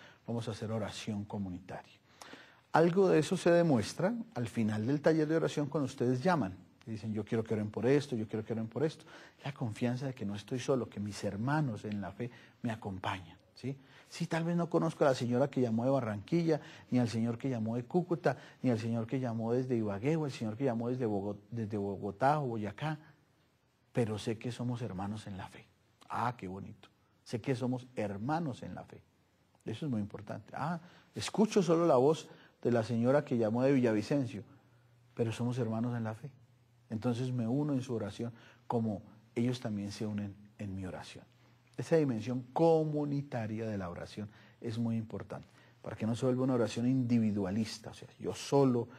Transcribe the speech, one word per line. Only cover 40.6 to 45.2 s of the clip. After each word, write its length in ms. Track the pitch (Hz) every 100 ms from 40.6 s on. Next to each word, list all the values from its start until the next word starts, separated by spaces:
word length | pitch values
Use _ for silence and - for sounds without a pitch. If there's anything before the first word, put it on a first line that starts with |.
| 101 95
mi 80 |
oración. 400 | 92 85 - - - _ _ _ _ -
Esa 200 | 127 165
dimensión 460 | 143 110 107 127 123
comunitaria 1120 | - 165 160 156 147 147 143 143 123 107 107 113
de 120 | 101
la 100 | 90
oración 400 | 87 - - 104 - - -
es 180 | 117 113
muy 180 | 117 113
importante, 520 | 107 98